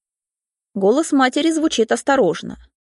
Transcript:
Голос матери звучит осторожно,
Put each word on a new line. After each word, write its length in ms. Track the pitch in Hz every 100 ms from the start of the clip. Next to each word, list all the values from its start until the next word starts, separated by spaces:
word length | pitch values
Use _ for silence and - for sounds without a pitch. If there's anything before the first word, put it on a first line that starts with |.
| _ _ _ _ _ _ _
Голос 380 | 202 196 269 330
матери 400 | 277 254 285 311
звучит 400 | 320 311 - 220
осторожно, 680 | 233 - 269 185 131 60 - - _ _